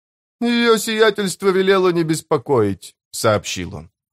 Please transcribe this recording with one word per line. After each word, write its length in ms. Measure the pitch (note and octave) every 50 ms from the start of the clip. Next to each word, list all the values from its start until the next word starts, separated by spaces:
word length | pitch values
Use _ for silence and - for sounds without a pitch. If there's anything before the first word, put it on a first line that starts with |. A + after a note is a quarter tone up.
| _ _ _ _ _ _ _ -
«Её 360 | A#3 A#3+ A#3+ A#3 A#3 A#3 A3+ G#3+
сиятельство 720 | - A3+ A3 G#3+ A3 A3 G#3 - G3+ F#3 - - G3 G3
велело 420 | F3+ F#3+ F#3+ F#3+ G3 F#3+ F#3 F#3
не 120 | E3+ E3+ E3
беспокоить», — 920 | D#3 D#3+ D3+ - - D#3+ C#3+ - - C#3+ A#2+ G#2+ G2+ G2 - - - - _ _ _
сообщил 640 | - - - A2+ G#2+ G2 - - - F#2+ F2 E2 F#2+
он. 140 | D2 D#2+ - _ _ _ _